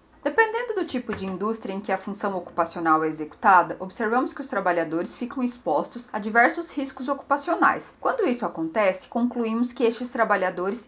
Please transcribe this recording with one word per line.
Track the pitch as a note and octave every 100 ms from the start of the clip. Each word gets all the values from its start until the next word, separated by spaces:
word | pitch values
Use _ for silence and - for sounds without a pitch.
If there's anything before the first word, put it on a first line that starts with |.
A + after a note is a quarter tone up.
| _ _
Dependendo | D4 D4+ A4 A4+ B4 G4+
do | -
tipo | B3 A3+ G3
de | F#3+
indústria | F3+ G#3 A3 -
em | F#3+
que | G3+
a | F#3+
função | - G3+ G3+ F#3+
ocupacional | - - D#3+ F3+ E3 D#3
é | D#3+
executada, | D3+ D3+ - G#3+ F#3 D#3+ -
observamos | F#3 - A3 A#3+ F4
que | -
os | C4
trabalhadores | G3+ F#3 E3+ D#3+ D#3+ G3+ -
ficam | A#3+ C4+
expostos | B3 - F3 D3 F#3 A#3+ -
a | G#3+
diversos | G#3+ A3+ A#3+ E4 E4
riscos | - C4+ - C4
ocupacionais. | C#4+ - C#4+ F4 E4 D3 - - -
Quando | - B4+ F4
isso | A#3+ F#3+
acontece, | - D#3+ G#3+ G3 F#3 -
concluímos | A#3+ A#3+ A#3+ A3+ A3+ A#3+
que | -
estes | A#3 A#3 B3
trabalhadores | A#3 G#3 G3 F#3 F3+ F#3 A#3+